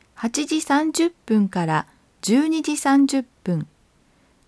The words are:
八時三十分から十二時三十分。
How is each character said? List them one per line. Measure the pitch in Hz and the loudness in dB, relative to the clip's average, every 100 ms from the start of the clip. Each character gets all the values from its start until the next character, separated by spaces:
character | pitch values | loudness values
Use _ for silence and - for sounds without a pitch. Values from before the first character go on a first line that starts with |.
| _ | _
八 | - 233 269 294 | -8 -6 -4 -4
時 | 311 | -4
三 | - 285 311 | 0 0 0
十 | 302 339 - - | 0 -2 -2 -2
分 | 220 190 | 0 0
か | 185 | -2
ら | 160 156 - _ _ _ | -2 -2 -4 _ _ _
十 | - 247 311 | 0 2 2
二 | 320 | 0
時 | 302 302 | -2 -2
三 | 277 277 277 | 2 4 4
十 | 269 247 _ | 0 -4 _
分。 | - 165 147 _ _ _ _ _ _ _ | -6 -4 -6 _ _ _ _ _ _ _